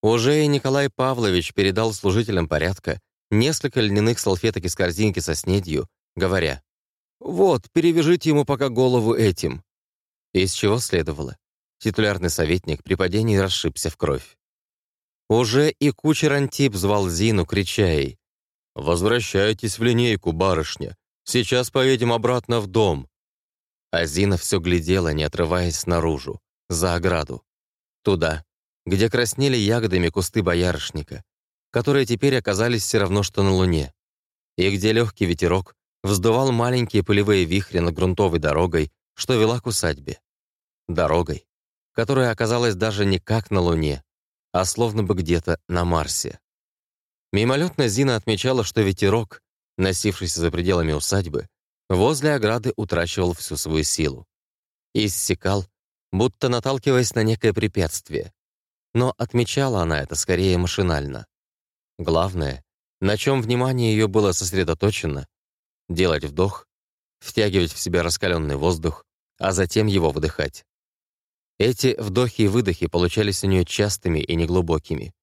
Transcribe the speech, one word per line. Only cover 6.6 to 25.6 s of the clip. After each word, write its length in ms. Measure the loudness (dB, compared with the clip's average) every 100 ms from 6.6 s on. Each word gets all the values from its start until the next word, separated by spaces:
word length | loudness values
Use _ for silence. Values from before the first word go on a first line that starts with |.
| _ _ _ _ _ _
"Вот, 520 | -8 2 4 2 0
перевяжите 560 | 2 2 4 4 2 2
ему 160 | 2
пока 240 | 2 0 0
голову 460 | 2 2 4 2
этим". 500 | 2 2 0 -4 -6 _ _ _ _ _ _ _
Из 180 | -2 0
чего 260 | 0 0 0
следовало: 580 | 0 -2 -2 -6 -10 -12 _ _ _ _
титулярный 520 | -4 0 0 0 -4
советник 520 | -2 0 -2 -2 -8
при 120 | -4
падении 440 | -2 0 0 0 2
расшибся 500 | 0 -2 -4 -4 -8
в 80 | -4
кровь. 400 | -2 -2 -6 _ _ _ _ _ _ _ _ _ _
Уже 420 | 0 2 2 2
и 200 | 2 0
кучер 420 | 0 0 2 2
Антип 420 | 2 -2 0 0
звал 340 | 2 0 2 0
Зину, 380 | 0 2 2 0
крича 420 | -2 -2 2 2
ей: 300 | 2 -2 -8 _ _ _ _ _
"Возвращайтесь 1040 | -8 -2 0 2 0 0 0 0 0 -4 -2
в 40 |
линейку, 500 | 0 2 2 0 -2
барышня! 640 | 0 0 0 -2 -8 -10 -12 _ _
Сейчас 460 | -2 -2 0 0 0
поедем 420 | 0 2 2 2
обратно 480 | 0 0 -2 -2 -4
в 60 | 0
дом!" 420 | 2 2 0 -8 _ _ _ _ _ _ _ _
А 160 | -2 -2
Зина 300 | 0 2 0
все 240 | 0 -2
глядела, 520 | 0 0 2 0 0
не 120 | -2
отрываясь, 640 | -4 -2 -2 0